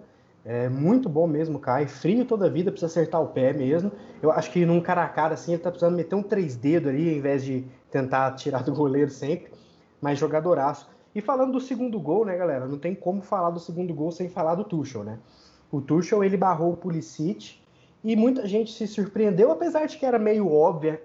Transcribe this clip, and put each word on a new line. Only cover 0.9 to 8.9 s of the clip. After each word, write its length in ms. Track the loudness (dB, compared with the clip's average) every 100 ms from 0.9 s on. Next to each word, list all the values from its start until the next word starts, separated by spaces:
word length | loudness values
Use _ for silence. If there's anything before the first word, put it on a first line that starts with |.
| 4 2
bom 180 | 2 2
mesmo, 320 | 2 -2 -4
cai 300 | 0 0 0
frio 360 | -2 0 0
toda 220 | 2 2 2
a 20 |
vida, 220 | 2 -2
precisa 160 | -2 -4
acertar 340 | 0 0 0
o 80 | 0
pé 240 | 2 0
mesmo. 380 | 2 2 2 0 -6 -16 -2
Eu 80 | 2
acho 200 | 2 2
que 120 | 2
num 160 | 4 4
cara 220 | 2 0
a 60 | 0
cara, 260 | 0 -2
assim, 200 | -2 -4
ele 80 | -2
tá 80 | -2
precisando 260 | 0 2 2
meter 180 | -2
um 80 | -2
três 320 | 0 -2 -2
dedos 340 | -2 2 2 2
ali, 200 | 0 0
ao 80 | 0
invés 260 | 0 -2
de 220 | -2 -6 -6 -16 _
tentar 400 | -4 0 0 0 -2
tirar 260 | -4 -4
do 100 | -2
goleiro 380 | 0 2